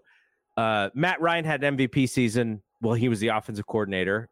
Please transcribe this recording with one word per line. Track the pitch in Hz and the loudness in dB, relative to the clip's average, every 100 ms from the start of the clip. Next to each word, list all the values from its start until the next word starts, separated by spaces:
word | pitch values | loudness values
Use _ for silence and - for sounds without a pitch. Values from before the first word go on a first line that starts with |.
| - _ _ _ _ - | -4 _ _ _ _ -2
Uh, | 113 107 98 | 0 0 0
Matt | 131 175 175 | 0 -2 0
Ryan | 165 170 160 | 0 0 0
had | 143 | -2
an | 143 | 0
M | 135 | 0
V | 127 | 0
P | 143 131 | 2 0
season. | - 120 117 117 107 - _ | 2 2 2 0 -4 -12 _
Well, | 113 117 | -2 2
he | 123 | 2
was | 110 | 2
the | 113 | 0
offensive | 107 - 104 104 | -2 -4 -8 -4
coordinator. | 110 101 95 92 104 117 | -2 0 0 0 -2 -4